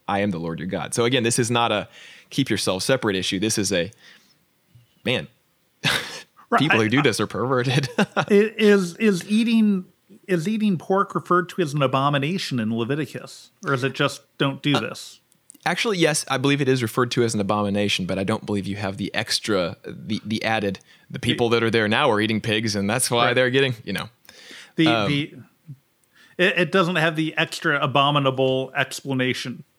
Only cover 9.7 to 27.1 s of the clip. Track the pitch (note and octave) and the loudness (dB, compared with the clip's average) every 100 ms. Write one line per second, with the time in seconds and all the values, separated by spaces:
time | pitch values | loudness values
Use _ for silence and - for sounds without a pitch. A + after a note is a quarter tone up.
9.7 | F#3+ F3+ _ _ G3+ - F3 E3+ A3 G#3+ | 2 -4 _ _ -12 -2 -2 0 0 0
10.7 | E3 - - G3 E3 - F3+ F3 - D#3 | 0 0 0 0 -2 0 0 0 -2 -2
11.7 | D3 C3 C3+ C#3+ C#3+ C#3+ F#3+ - B2 A2 | 2 2 2 2 0 -2 -4 -4 -4 -2
12.7 | A2+ A#2 D3 C#3+ B2+ - - - _ E3 | -2 -2 -2 -6 -10 -16 -20 -20 _ -2
13.7 | C3+ C3 B2 C#3 - _ - C#3+ C3+ D3 | 0 0 0 -2 -2 _ -2 -2 0 0
14.7 | C#3 - - - - _ _ _ - - | 0 -2 -10 -16 -20 _ _ _ -6 -4
15.7 | F3+ A#3 F#3 D3+ D3+ - C3+ C#3 C#3+ C3 | -2 -2 2 2 2 -2 0 2 2 2
16.7 | C3 A2+ - A#2+ B2+ A2+ G#2+ G2 G#2 G2+ | 0 0 0 0 2 0 0 0 0 0
17.7 | G2+ G#2 - F2+ F#2+ G2 A2 - G2+ F#2+ | 0 0 -2 -2 -2 -2 -4 -4 -4 -4
18.7 | G2 G2 G2 G2 - G#2+ - - G2 E2+ | -6 -6 -4 -6 -4 -4 -4 -2 -2 -2
19.7 | - - - - G#2+ G#2 A2 A2 A2+ G2+ | -6 -14 -12 -8 -6 -4 -4 -2 -2 -2
20.7 | F#2+ _ _ - C3+ A#2+ A#2 A#2 A#2 A2+ | -6 _ _ -14 -6 -2 0 2 2 4
21.7 | A2+ G#2 A#2+ D3 G#2 A2 G#2+ A2+ G#2+ A2 | 2 4 4 4 2 0 -2 0 -2 0
22.7 | G2+ G2 B2+ - A#2+ A#2+ A#2+ B2+ C3+ C3+ | -2 -2 -2 0 2 2 2 2 2 0
23.7 | A#2 - F#2 - _ - - - - - | -2 -8 -8 -10 _ -20 -20 -20 -20 -6
24.7 | - E3 A2+ G2+ C#3+ D#3 B2+ - _ - | 0 2 2 0 -2 -6 -12 -20 _ -20
25.7 | C3+ _ _ _ _ - - F#3 F3 E3 | -20 _ _ _ _ -10 0 0 2 2
26.7 | F#3+ E3+ F3 E3 | 2 2 2 0